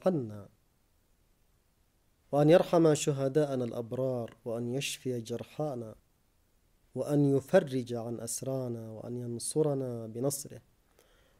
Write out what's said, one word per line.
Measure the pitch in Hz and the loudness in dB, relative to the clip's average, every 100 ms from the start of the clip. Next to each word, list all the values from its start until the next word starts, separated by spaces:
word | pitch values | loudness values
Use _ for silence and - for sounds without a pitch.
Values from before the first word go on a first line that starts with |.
| 190 | 0
عنا، | 165 113 104 98 _ _ _ _ _ _ _ _ _ _ _ _ _ _ _ _ _ _ | 0 -2 -8 -16 _ _ _ _ _ _ _ _ _ _ _ _ _ _ _ _ _ _
وأن | 143 147 | 4 8
يرحم | 180 180 170 165 | 8 8 6 6
شهداءنا | 143 - 135 135 143 143 131 | 4 2 0 0 0 0 0
الأبرار، | 120 120 117 123 131 123 113 - | -4 -6 -6 -4 -2 -2 -6 -10
وأن | 123 117 120 | -8 -6 -4
يشفي | 131 139 - 131 123 | -4 -6 -6 -6 -6
جرحانا، | 110 117 117 - 151 123 110 - _ _ _ _ _ _ _ _ _ | -6 -8 -8 -6 -6 -6 -10 -16 _ _ _ _ _ _ _ _ _
وأن | 127 127 147 143 139 | -6 0 4 4 2
يفرج | - 190 156 131 117 | 4 4 4 -2 -4
عن | 117 113 113 | -6 -6 -6
أسرانا، | 117 - 135 131 123 117 110 | -8 -8 -6 -4 -4 -8 -10
وأن | 110 117 120 | -12 -10 -8
ينصرنا | 120 117 - 151 151 139 127 117 113 | -8 -8 -4 0 0 0 -4 -6 -8
بنصره، | 113 139 - 131 120 - _ _ _ _ _ _ _ | -4 -4 -4 -8 -16 -20 _ _ _ _ _ _ _